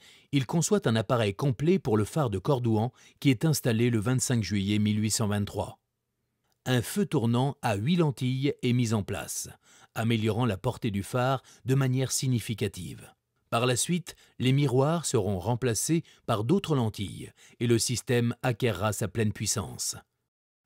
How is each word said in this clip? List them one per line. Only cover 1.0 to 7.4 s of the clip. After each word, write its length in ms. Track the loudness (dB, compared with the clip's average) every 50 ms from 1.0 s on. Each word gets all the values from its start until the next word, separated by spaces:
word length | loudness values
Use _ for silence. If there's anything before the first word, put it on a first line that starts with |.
| 2 2 0 2 2 0 0
complet 420 | 0 0 0 0 0 2 2 2 2
pour 180 | 2 2 2
le 100 | 2 2
phare 260 | 0 0 -2 -2 0
de 80 | -2 -2
Cordouan 520 | 0 0 0 0 2 2 2 2 0 -2 -4 _ -20 -20 _ _
qui 100 | 2 2
est 160 | 2 4 2
installé 440 | 2 0 2 2 0 2 2 2 2
le 80 | 2 2
vingt-cinq 420 | 2 2 0 0 0 0 0 0
juillet 380 | 0 0 -2 0 0 2 2 2
mille 200 | 2 2 2 2
huit 120 | 0 0
cent 160 | 0 0 0 0
vingt-trois. 520 | 0 -2 -2 -4 -4 -6 -6 -6 -8 -16 _ _ _ _ _ _ _ _ _ _ _ _ _ _ _ _ _
Un 160 | 0 0 0
feu 240 | 0 0 -2 -2 -2
tournant 520 | 0 0 0 0 2 2 2